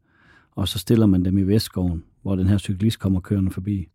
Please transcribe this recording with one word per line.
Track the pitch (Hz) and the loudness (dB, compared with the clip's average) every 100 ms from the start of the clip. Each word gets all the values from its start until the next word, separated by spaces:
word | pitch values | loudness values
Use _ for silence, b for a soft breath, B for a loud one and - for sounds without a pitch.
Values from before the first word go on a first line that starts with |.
| b b b b b | b b b b b
Og | b 95 | b -6
så | - | -4
stiller | - 113 107 | 0 4 4
man | 92 | 4
dem | 92 98 | 2 2
i | |
Vestskoven, | 95 110 - - 90 82 - _ | 2 2 0 -2 -2 -4 -8 _
hvor | 101 95 | -6 -2
den | 92 | 2
her | 101 | 0
cyklist | - 92 110 - | 0 -2 -2 0
kommer | 98 92 | -2 -2
kørende | - 101 95 | -2 -2 -2
forbi. | - 95 98 82 | -4 -6 -6 -8